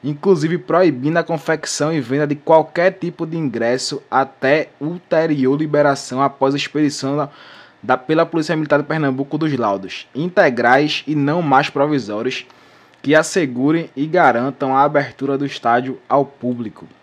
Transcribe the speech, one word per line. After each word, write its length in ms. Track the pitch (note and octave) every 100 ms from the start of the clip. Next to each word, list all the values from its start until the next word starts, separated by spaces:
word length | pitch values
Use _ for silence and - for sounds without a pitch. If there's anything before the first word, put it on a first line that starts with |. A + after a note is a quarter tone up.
inclusive 560 | C3+ D3 G3 F3 D#3+ F3
proibindo 600 | F3+ E3+ F3+ C3 C#3 E3+
a 60 |
confecção 680 | E3 E3 - D#3+ - - D3+
e 80 | E3
venda 260 | A#2 C#3 D3
de 100 | D3
qualquer 560 | - D#3+ D3+ - F3+
tipo 340 | F#3 F3 - D#3+
de 80 | E3
ingresso 640 | D3+ A2 A2+ B2+ - C#3+ _
até 600 | B2+ C3+ - C3+ D#3 - _
ulterior 800 | D3 F3 _ E3 E3 D3 C3 C#3+
liberação 640 | D#3 D3 D3 C#3 - B2+
após 320 | C#3 - C3+
a 40 | C#3+
expedição 600 | - D3 D3 C#3 C3+ C#3+
da, 120 | C#3+ - - - - _
da, 140 | G#2 B2+
pela 280 | - D#3+ D#3
Polícia 300 | E3 D#3 D#3+
Militar 240 | D3+ D3
de 80 | C#3+
Pernambuco 500 | D#3+ C#3+ C3 C#3 D3+
dos 160 | D#3 C3+
laudos 500 | A2 G2 F#2+ - - B2+
integrais 880 | F3 F3+ E3 A#2 A#2 C3+ D3 - -
e 100 | D3+
não 260 | C#3+ E3
mais 280 | D#3+ C3+ D3+
provisórios 760 | C#3+ D3 D3 G#2 G#2 A#2+ - - - _ _ _ _
que 120 | C3+
assegurem 760 | D#3 D#3+ G3 D3 A#2+ C#3 E3 D#3+
e 120 | - D3+
garantam 680 | F3 D3+ A#2+ C3 C3+ C#3
a 100 | C3+
abertura 540 | D3 D3 C3+ - C#3 C#3
do 80 | C#3
estádio 540 | - A#2+ A#2+ B2+ B2+ _
ao 160 | C#3+
público. 640 | C#3 - B2 B2 A2 - - _